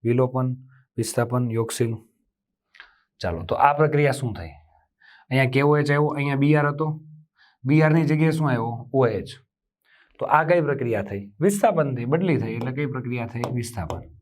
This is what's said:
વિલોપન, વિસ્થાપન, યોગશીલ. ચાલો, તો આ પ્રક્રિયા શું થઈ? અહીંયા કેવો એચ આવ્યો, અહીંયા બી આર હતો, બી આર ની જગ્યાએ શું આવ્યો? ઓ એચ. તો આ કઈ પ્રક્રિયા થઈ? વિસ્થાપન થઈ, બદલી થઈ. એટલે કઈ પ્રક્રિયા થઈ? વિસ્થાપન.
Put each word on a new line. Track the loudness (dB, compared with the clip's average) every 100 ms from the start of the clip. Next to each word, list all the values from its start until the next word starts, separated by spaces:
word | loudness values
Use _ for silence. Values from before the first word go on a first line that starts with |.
વિલોપન, | 0 2 2 0 -2 -4 -12 _ _ -6
વિસ્થાપન, | -4 -2 -2 0 -2
યોગશીલ. | -2 -4 -2 -2 -4 _ _ _ _ _ _ _ _ -20 _ _ _
ચાલો, | -6 -6
તો | -6 2
આ | 2
પ્રક્રિયા | 4 2 2 0
શું | 0 -6
થઈ? | -8 -12 -16 _ _ _ _ _ -20 _
અહીંયા | 0 2
કેવો | 2 4 2
એચ | 2
આવ્યો, | 2 0
અહીંયા | -2 -2 0
બી | 4 4
આર | 2
હતો, | -2 -4 -6 -12 -20 _ _ _ _
બી | 2 4
આર | 6
ની | 4
જગ્યાએ | 2 2 2
શું | 2 0
આવ્યો? | 0 -2 -6 -4
ઓ | 2 2
એચ. | 0 -8 -16 _ _ _ _ _ _ _ _
તો | 0
આ | 2
કઈ | 4 2
પ્રક્રિયા | 2 -2 -2 -4
થઈ? | -4 -8 -10 _
વિસ્થાપન | 0 2 2 2 -2 -2
થઈ, | -2
બદલી | 0 2 0
થઈ. | -2 -6
એટલે | -6
કઈ | -4 -6
પ્રક્રિયા | -6 -6 -6 -8
થઈ? | -6 -6
વિસ્થાપન. | -6 -6 -8 -8 -8 -12 -20